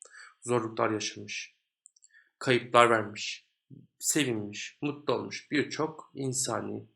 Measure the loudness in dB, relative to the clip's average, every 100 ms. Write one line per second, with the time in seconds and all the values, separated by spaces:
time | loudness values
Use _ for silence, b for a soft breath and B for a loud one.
0 | B B B B -2 0 0 0 0 0
1 | -4 -8 -10 -12 -12 _ _ _ _ _
2 | b b b b 2 2 6 8 8 6
3 | 0 -8 -10 -10 _ _ _ -20 -20 -8
4 | -2 0 2 -2 -6 -10 -12 -8 -8 -4
5 | -2 -2 -4 -10 -4 -2 -2 -2 -4 -6
6 | -16 -8 -4 -4 -2 -4 -4 -8 -12